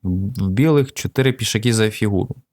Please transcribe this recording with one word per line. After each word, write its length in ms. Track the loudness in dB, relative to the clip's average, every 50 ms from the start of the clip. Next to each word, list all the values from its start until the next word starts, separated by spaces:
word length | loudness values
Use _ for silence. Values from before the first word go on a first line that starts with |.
| -4
В 460 | -4 -4 -2 -2 -4 -4 -4 -2 -2
білих 440 | 0 2 2 4 4 2 2 0 -4
чотири 380 | -8 -10 -6 -2 0 0 0
пішаки 420 | 0 -2 -4 -2 -2 0 0 0 2
за 160 | 2 2 0
фігуру. 460 | 0 0 -2 0 0 0 -2 -4 -6 -14 _ _